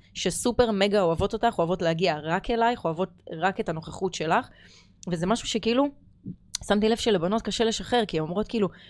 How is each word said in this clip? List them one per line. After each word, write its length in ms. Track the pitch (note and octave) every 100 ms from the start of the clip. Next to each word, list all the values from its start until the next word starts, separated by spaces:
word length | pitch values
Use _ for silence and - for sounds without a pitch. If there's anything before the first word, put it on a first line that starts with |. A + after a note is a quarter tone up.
| -
שסופר 560 | - F#3 E3 A#3+ A#3 A#3+
מגה 320 | G3+ G3+ G#3
אוהבות 300 | F3 E3 G3
אותך, 260 | G#3+ A#3 A3+
אוהבות 240 | E3 F3+
להגיע 360 | E3 E3 F3+ D3+
רק 280 | D3+ E3+ -
אלייך, 340 | F3 F3 A#3+
אוהבות 240 | E3 D#3+ F#3 - - D#3+
רק 200 | F3+ G3
את 80 | G#3+
הנוכחות 460 | D#3+ - - F#3
שלך, 340 | - D#3+ G3 C4 - - - - _ -
וזה 160 | E3+ F#3
משהו 220 | A#3 -
שכאילו, 380 | A3 A3 A#3+ C#4+ - - - - - - - -
שמתי 200 | G3+ A3
לב 80 | A3+
שלבנות 460 | - G3 E3+ A3+
קשה 220 | A3 G3
לשחרר, 400 | A3+ G#3+ G3 B3 A3
כי 80 | D#3+
הן 60 |
אומרות 260 | D#3 F3+ G#3+
כאילו, 200 | A#3 F#3 - -